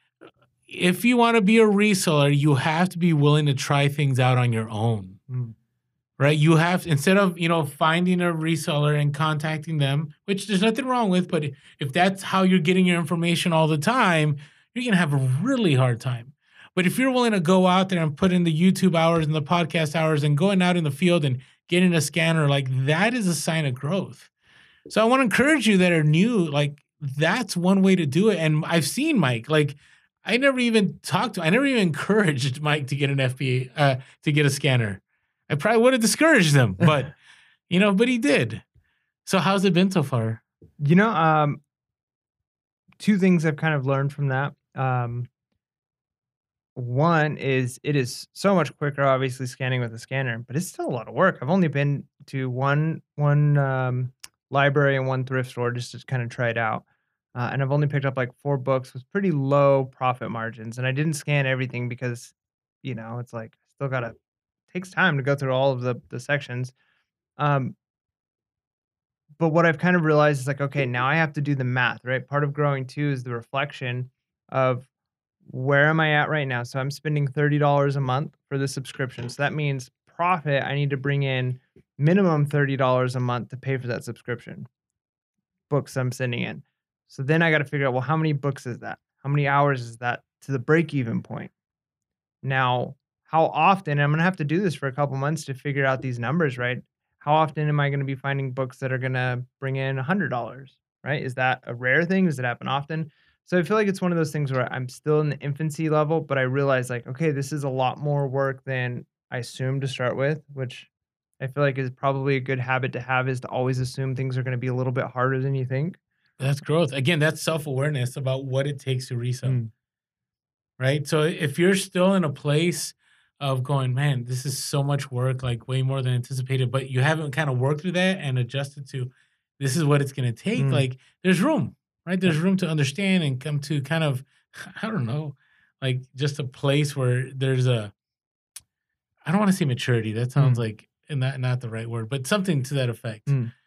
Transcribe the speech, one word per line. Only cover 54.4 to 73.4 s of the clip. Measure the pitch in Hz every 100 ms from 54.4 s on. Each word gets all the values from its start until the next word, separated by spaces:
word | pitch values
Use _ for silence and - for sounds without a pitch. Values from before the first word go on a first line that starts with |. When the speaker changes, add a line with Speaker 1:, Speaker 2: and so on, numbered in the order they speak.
| _
Speaker 2:
library | 139 139 147 139 135
and | 131
one | 131
thrift | 131 131 127
store | 123 120
just | 123 120
to | 117
kind | - 131
of | 117
try | - 120
it | 117
out. | 113 117 - _ _ _ _
Uh, | 123 120
and | 131
I've | 135
only | 147 147
picked | 147
up, | 135 131
like, | 123 -
four | 143 139
books | 127 131 131
with | 131 -
pretty | 196 196
low | 147 135 143 139 135 131
profit | - 127 120 107
margins. | 113 113 117 113 120
And | 131
I |
didn't | 131 156
scan | 143 - 143 131
everything | 131 127 120 120
because, | 123 127 120 - _ _ _ _ _
you | 135
know, | 117 113 120
it's | 120
like, | 117 110 _ _
still | - 139
gotta, | 131 117 117 _ _ _ _ _
takes | 180 185
time | - 180 139
to |
go | 131
through | 139 135
all | 127 139
of | 127
the, | 123 120 -
the | 123
sections. | - 143 143 123 127 - _ _ _ _ _ -
Um, | 147 143 127 - _ _ _ _ _ _ _ _ _ _ _ _ _ _ _ -
but | 165
what | 160 165
I've | 151
kind | 175 180
of |
realized | 156 151 151 139
is, | 127
like, | 135
okay, | 139 143 127
now | 123 131
I | 160
have | 156
to | 151
do | 147
the | 135
math, | 123 127 117 113
right? | 123 131 -
Part | 143
of | 147
growing | 147 147 135 127
too | - 147
is | 131
the | 123
reflection | 117